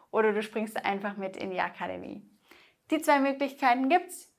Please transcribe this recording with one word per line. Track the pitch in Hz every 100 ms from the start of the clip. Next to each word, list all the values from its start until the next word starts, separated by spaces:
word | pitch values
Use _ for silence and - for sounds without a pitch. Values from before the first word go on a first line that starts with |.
| _
oder | 220 214
du | 208
springst | 214 226 220 -
einfach | - 202 208 196
mit | 190 185
in | 196
die | 180
Akademie. | 180 - 180 180 - 208 - _ _ - _ _ _
Die | 311
zwei | 311 285
Möglichkeiten | 269 269 285 - 262 247 262
gibt's | 349 359 - -